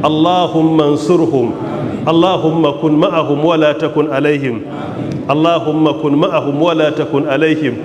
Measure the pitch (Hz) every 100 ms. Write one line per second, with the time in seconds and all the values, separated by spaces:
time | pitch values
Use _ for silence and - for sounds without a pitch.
0 | 147 151 170 180 170 165 160 160 147 147
1 | - 175 - 135 117 - - - - -
2 | 139 165 180 175 156 165 151 143 160 151
3 | 190 170 143 143 156 165 151 147 156 147
4 | 156 135 147 147 135 113 - - - -
5 | - - - 143 160 170 151 151 156 -
6 | 151 143 185 160 131 143 170 160 151 151
7 | 143 139 151 139 156 156 143 113